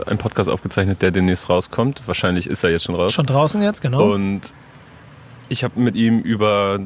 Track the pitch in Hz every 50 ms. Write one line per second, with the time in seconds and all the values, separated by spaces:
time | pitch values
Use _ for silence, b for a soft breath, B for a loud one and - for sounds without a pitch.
0 | - - 104 104 - 110 - - 98 - - - - 95 - - 98 98 98 -
1 | - 95 87 95 92 92 90 - - - 90 90 90 - - - 117 135 139 -
2 | 123 110 90 - - 92 90 92 - - - - - 90 82 85 - - 90 87
3 | 87 95 - - 151 127 131 139 151 151 - 208 208 202 214 - - 135 120 139
4 | 151 104 202 196 196 196 202 - - - - - - - - - - - - -
5 | - - - - - - - - - - 131 - - 120 - - 123 120 98 110
6 | 113 113 113 113 - 90 113 104 104 107 104 101 101 98 98 98 98